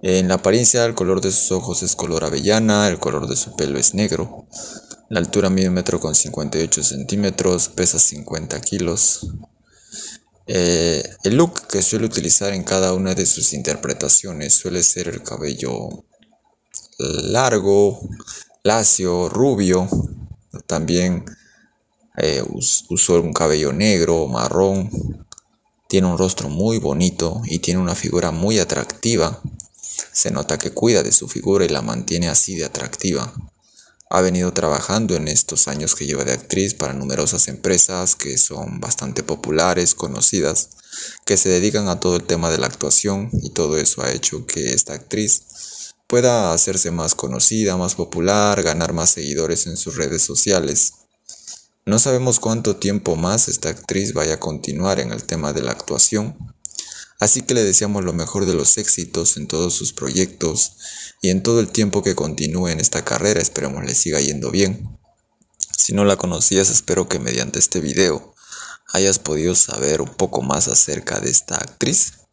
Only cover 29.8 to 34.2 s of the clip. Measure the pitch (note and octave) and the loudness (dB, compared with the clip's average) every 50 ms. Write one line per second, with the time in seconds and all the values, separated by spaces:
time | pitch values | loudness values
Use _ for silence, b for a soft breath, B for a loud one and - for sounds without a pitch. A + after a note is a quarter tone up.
29.8 | B B B B B B B - - - - - D2 - D2+ D2+ - - - - | B B B B B B B -2 0 0 0 -4 -2 -2 -2 -2 -2 -4 -2 2
30.8 | - A#2 A#2 F#2+ C2 G#1+ - - - - - - - - G2 G2+ F#2 E2 D#2 C#2 | 4 4 6 4 4 4 2 2 2 0 -8 -4 0 2 4 4 4 2 2 -2
31.8 | A#1+ A1 A#1 A#1+ B1+ - - F2 F2 E2 C#2+ - - - G2 E2 D#2 C#2 - - | -2 -4 -4 -4 -4 -2 -2 0 0 2 4 2 2 2 -2 -6 -6 -6 -6 -8
32.8 | C2 A#1+ - - - F#2+ E2+ C#2 B1 - - - - - _ _ b b b b | -10 -8 -8 -4 -2 -2 -2 -2 -4 -6 -10 -12 -14 -14 _ _ b b b b
33.8 | b b b b b _ - F2+ | b b b b b _ 2 4